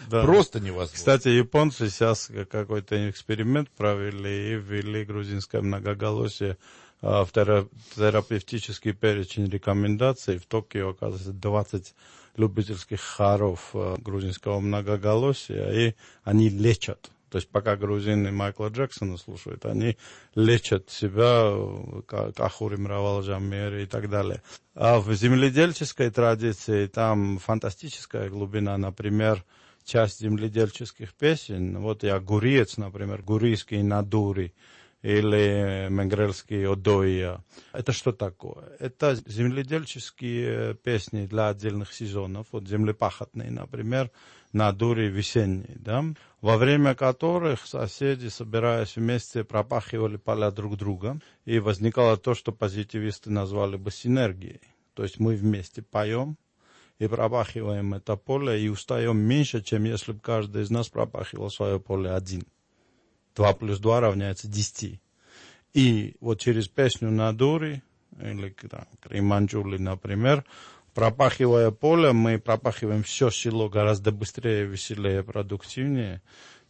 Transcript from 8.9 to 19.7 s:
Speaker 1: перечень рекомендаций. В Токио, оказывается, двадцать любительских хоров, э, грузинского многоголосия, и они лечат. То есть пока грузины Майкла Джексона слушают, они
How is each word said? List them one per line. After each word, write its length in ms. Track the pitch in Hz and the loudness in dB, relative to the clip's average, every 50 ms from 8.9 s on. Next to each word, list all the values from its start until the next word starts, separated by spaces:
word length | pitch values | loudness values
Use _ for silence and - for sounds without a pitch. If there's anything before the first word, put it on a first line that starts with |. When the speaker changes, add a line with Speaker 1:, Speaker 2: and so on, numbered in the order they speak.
| 101 | -2
Speaker 1:
перечень 560 | - - 110 104 101 95 - - - 101 95 | 2 2 2 2 2 0 -4 -2 -2 -2 -2
рекомендаций. 920 | 95 101 - - 98 101 101 101 104 104 127 131 135 127 - - 95 87 | -2 -2 0 0 2 2 2 2 2 2 2 0 0 0 -2 -4 -4 -4
В 80 | 90 | -4
Токио, 440 | _ - 110 104 - - 107 95 95 | _ -4 -4 -4 -4 -4 -4 -4 -4
оказывается, 420 | 92 - - 107 98 95 92 95 95 | -4 -6 -6 -6 -6 -6 -8 -10 -10
двадцать 640 | 98 92 104 104 104 101 - - 98 90 - - _ - - - - - _ _ | -6 -2 0 0 0 0 -2 -4 -8 -8 -10 -16 _ -20 -20 -20 -20 -20 _ _
любительских 640 | - 110 110 95 107 107 98 107 90 - - 110 101 | 0 2 2 2 0 -4 -4 -6 -10 -10 -8 -10 -8
хоров, 680 | - - - - 104 98 101 101 104 101 90 85 - - - | -8 -8 -2 2 4 4 4 4 2 0 -2 -4 -8 -10 -8
э, 220 | 104 98 92 92 - | -6 -4 -4 -6 -6
грузинского 600 | 117 104 98 98 95 95 92 - - 101 101 101 | -6 -6 -6 -4 -4 -4 -6 -6 -4 -4 -2 -2
многоголосия, 1080 | 98 101 101 104 101 101 104 101 98 104 107 113 123 139 139 - - - 104 98 98 98 | 0 -2 -2 -2 -2 -2 -2 0 2 2 2 2 2 0 0 -2 -6 -8 -6 -6 -4 -2
и 240 | 101 110 117 117 110 - - - - _ _ | 0 2 2 2 0 -4 -10 -20 -20 _ _
они 240 | 95 101 107 113 107 | 2 4 6 6 6
лечат. 640 | 101 101 104 113 113 - - - 101 - - - _ _ _ _ | 4 4 4 4 4 2 0 -6 -10 -10 -14 -20 _ _ _ _
То 80 | - 95 | -6 -6
есть 100 | 87 - | -4 -2
пока 260 | - 104 101 110 104 | -2 -2 0 0 0
грузины 540 | 98 101 101 104 104 101 104 107 104 101 98 101 | 0 0 -2 -2 -2 0 2 2 2 2 0 0
Майкла 360 | 101 101 101 98 - 107 104 | -2 -2 -4 -4 -4 -6 -6
Джексона 500 | 107 120 139 131 - - - 95 92 87 | -4 -4 -4 -4 -4 -6 -6 -6 -6 -8
слушают, 480 | - - 98 92 - - - - - | -12 -14 -16 -14 -14 -14 -12 -10 -8
они 320 | 55 | -4